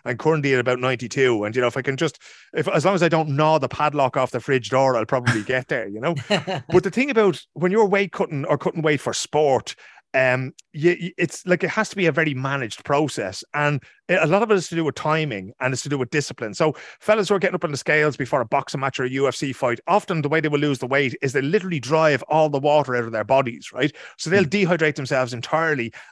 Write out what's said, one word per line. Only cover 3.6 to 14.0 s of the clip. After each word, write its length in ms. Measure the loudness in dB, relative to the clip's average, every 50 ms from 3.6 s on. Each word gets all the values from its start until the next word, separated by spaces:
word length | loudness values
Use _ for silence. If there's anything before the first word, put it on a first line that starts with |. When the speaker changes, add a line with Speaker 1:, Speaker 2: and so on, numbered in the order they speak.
| 2 -2
Speaker 1:
padlock 480 | -4 -2 -2 -2 2 2 0 2 2 0
off 140 | -2 0
the 100 | -2 -6
fridge 280 | -2 0 0 0 0 0
door, 280 | 2 2 4 4 4 2
I'll 80 | 0
probably 380 | 0 -2 0 0 0 0 0 -2
get 260 | -2 -2 -2 -2 -2
there, 180 | -4 -4 -4 -6
you 140 | -8 -4
know? 140 | -4 -2 -2 -2 -2 -2
Speaker 2:
<laughs> 340 | -2 -2 0 -4 -6 -8 -6 2
Speaker 1:
But 140 | 2 2 2
the 80 | 2
thing 180 | 0 -2 -2 0
about 320 | 2 4 4 4 2 0 -6 _ _
when 180 | -2 -2 0
you're 160 | 4 4 4 4
weight 240 | 4 2 0 -2
cutting 320 | -2 -4 -4 -4 -2 -6 0
or 120 | 0 0 0
cutting 240 | 0 -4 -4 0
weight 180 | 0 0 0 0
for 140 | -2 -4 -4
sport, 600 | -4 -6 -2 0 2 2 4 2 2 0 -4 -14 -16 -18 -20 -20 -20 _ _ 0
um, 400 | 0 2 2 2 0 -2 -6 -10 -14 _ _ _
you, 240 | 0 2 2 2 2
you, 120 | -4 -10 -6 -4
it's 280 | -6 -6 -6 -10 -2
like, 180 | -2 0 0 0
it 60 | -2
has 180 | -2 -2 -2 -2
to 60 | -2
be 120 | 0 0 0
a 40 |
very 220 | 2 2 0 0 -2
managed 500 | -4 -4 -4 -4 -4 -4 -6 -10 -12 -4
process. 640 | 0 0 2 2 0 -2 -4 -6 -6 -8 -10 -14 -8 _
And 280 | 0 0 2 0 0 -4 -8 _ _